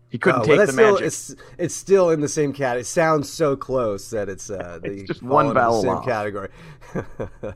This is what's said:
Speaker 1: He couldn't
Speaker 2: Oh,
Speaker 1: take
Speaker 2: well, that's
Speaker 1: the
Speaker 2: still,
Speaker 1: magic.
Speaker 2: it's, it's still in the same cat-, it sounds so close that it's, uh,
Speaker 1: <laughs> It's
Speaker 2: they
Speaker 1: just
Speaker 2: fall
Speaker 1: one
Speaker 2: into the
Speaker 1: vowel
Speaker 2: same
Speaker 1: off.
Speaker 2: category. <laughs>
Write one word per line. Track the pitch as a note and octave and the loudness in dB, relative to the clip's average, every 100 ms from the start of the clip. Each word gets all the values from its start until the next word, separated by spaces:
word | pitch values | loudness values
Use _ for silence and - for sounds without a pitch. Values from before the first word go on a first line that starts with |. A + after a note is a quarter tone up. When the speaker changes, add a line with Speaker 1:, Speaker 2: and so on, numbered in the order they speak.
| _ | _
Speaker 1:
He | A#2 | 0
couldn't | - - | 2 2
Speaker 2:
Oh, | |
Speaker 1:
take | A#2+ | 4
Speaker 2:
well, | D3+ | 4
that's | G#3 | 4
Speaker 1:
the | |
Speaker 2:
still, | C4 A3 | 6 6
Speaker 1:
magic. | G3 D#3 | 6 0
Speaker 2:
it's, | - - C3+ - - | -6 -12 -18 -20 -8
it's | E3+ - | -6 -6
still | - G3 F3+ | 2 4 6
in | D#3+ | 2
the | D3 | 0
same | - C#3+ | 0 -2
cat-, | C3+ C3+ A#2+ | -2 -2 -2
it | A#2+ | -2
sounds | - D#3+ D#3 C3+ | 0 2 2 -2
so | - D#3 C#3 | -2 -2 -2
close | - C3 A2+ G2 - | -2 -2 -2 -4 -6
that | A2 G2+ | -6 -6
it's, | F#2 - | -8 -10
uh, | F#2+ F2 E2+ | -10 -10 -10
Speaker 1:
<laughs> | |
It's | F2 G2+ | -10 -10
Speaker 2:
they | G2 | -10
Speaker 1:
just | E3 | -10
Speaker 2:
fall | A#2+ | 0
Speaker 1:
one | C#3+ C#3+ | 2 4
Speaker 2:
into | |
the | C3 | 2
Speaker 1:
vowel | A#2 A#2 | 2 2
Speaker 2:
same | F#2+ | 2
Speaker 1:
off. | F#2 B2+ | -2 -2
Speaker 2:
category. | A2+ G#2 G2+ G2 - D#3+ D3+ - | -4 -4 -6 -12 -14 -20 -20 -12
<laughs> | - - - G#2 - G#2+ | -10 -10 -10 -12 -10 -14